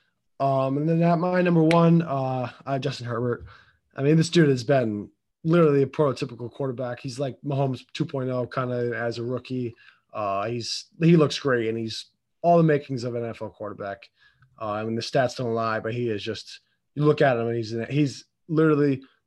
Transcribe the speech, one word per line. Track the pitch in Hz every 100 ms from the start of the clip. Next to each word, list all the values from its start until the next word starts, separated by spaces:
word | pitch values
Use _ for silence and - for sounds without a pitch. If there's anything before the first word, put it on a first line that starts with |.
| _ _ _ -
Um, | 139 135 135 139
and | 156
then | 165
at | 170 165
my | 180 180
number | 180 170
one, | 160 170 170 170
uh, | 165 135 131 131 123 -
I | 135
have | 139
Justin | 127 - 120
Herbert. | 117 123 120 - - _ _ _ -
I |
mean, | 139 160
this | 160
dude | 175 147
has | 127
been | 117 139 113 104 95 _ _ _
literally | 165 170 156 143
a | 135
prototypical | - 147 - 131 117 120
quarterback. | - 139 123 123 120
He's | 139 120
like | 139 -
Mahomes | 143 135 139 123 -
two | -
point | 165 135 127
oh | 127 123
kinda | 135 127 123 120 113
as | 120 117
a |
rookie. | 117 123 - 127 117 - _ _ _
Uh, | 110 101 98 110
he's, | 120 110 - - -
he | 165 170
looks | 143 -
great, | 139 123 110
and | 113
he's | 113 110 - _ _ _
all | 170 175
the |
makings | 160 147 - 131
of | 123 117
an |
N | 117
F | 107
L | 107
quarterback. | - 104 95 101 98 - _ _ _ _ _
Uh, | 107
I | 104
mean, | 113
the | 113
stats | - 147 123 -
don't | 123
lie, | 113 113 110
but | 110
he | 120 120
is | 104
just, | 110 101 - - _ _ _
you | 143
look | 151 147
at | 143 117
him, | 117
and | 117
he's, | 107 113 113
he's | 139 143 - - _ -
literally | 160 160 143 147 131 - _